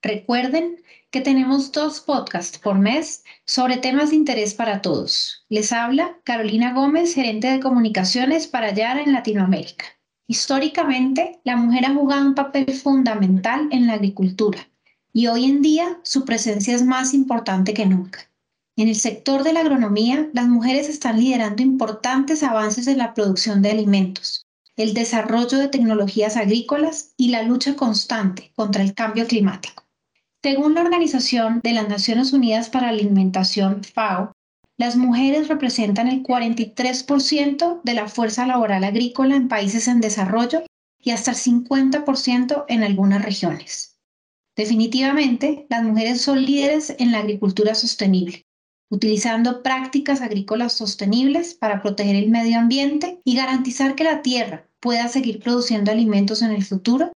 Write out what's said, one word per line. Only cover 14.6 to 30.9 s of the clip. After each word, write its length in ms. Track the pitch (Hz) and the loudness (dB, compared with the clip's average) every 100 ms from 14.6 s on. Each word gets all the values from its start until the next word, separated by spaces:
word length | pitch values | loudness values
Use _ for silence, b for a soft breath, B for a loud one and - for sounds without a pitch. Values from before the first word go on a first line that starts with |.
| - _ _ _ _ | -12 _ _ _ _
y 140 | 226 233 | 0 2
hoy 180 | 233 262 | 2 2
en 160 | 285 | 4
día 380 | 294 311 349 349 | 4 2 0 -6
su 220 | - 277 262 | -4 -4 -2
presencia 500 | 226 226 208 202 240 | -2 -2 -2 0 2
es 80 | |
más 300 | 254 262 262 | 2 2 0
importante 600 | 285 262 233 226 190 190 | 0 2 -2 -2 0 0
que 120 | 214 202 | 2 2
nunca. 420 | 185 180 - - _ _ _ _ - | 2 -2 -14 -20 _ _ _ _ 0
En 120 | 220 | 0
el 60 | 214 | 0
sector 480 | 233 214 - 277 | -4 -6 -2 0
de 100 | 294 | 0
la 80 | 320 | 2
agronomía, 680 | 320 269 214 208 233 285 311 | 2 2 2 2 2 0 -2
las 160 | 247 247 | 0 2
mujeres 400 | 240 240 269 302 | 2 2 0 -2
están 280 | 294 247 220 | -4 -2 2
liderando 460 | 254 247 214 208 | 2 2 -2 0
importantes 800 | 262 262 220 214 247 262 277 311 | 2 2 -2 -4 -2 -2 0 0
avances 440 | 285 220 214 254 247 | 0 0 -2 -2 0
en 100 | 269 | 0
la 160 | 233 | 0
producción 480 | 233 202 190 226 202 | 0 0 0 0 2
de 100 | 196 | 2
alimentos, 760 | 214 208 196 185 185 - - _ _ _ - | 2 2 2 0 -4 -10 -10 _ _ _ -4
el 180 | 220 | -2
desarrollo 640 | 220 226 233 214 226 240 269 | -2 -2 -2 0 0 0 0
de 120 | 277 | 0
tecnologías 680 | 269 233 214 202 220 208 226 | 2 2 2 0 0 0 0
agrícolas 800 | 196 226 233 294 311 311 - - | 2 0 0 0 0 -2 -14 -2
y 140 | 247 | 0
la 140 | 233 | 2
lucha 340 | 226 247 277 277 | 0 0 0 0
constante 720 | 247 208 - 226 196 185 - | 0 0 -2 0 0 -2 -12
contra 300 | - 208 202 | -6 -2 2
el 100 | 196 | 0
cambio 340 | 196 220 220 233 | 0 -4 -2 -2
climático. 580 | 233 196 - - - _ _ _ _ _ _ | 2 0 0 -16 -20 _ _ _ _ _ _
Según 300 | 277 269 302 | -4 0 2
la 80 | 320 | 2
Organización 800 | 349 | 2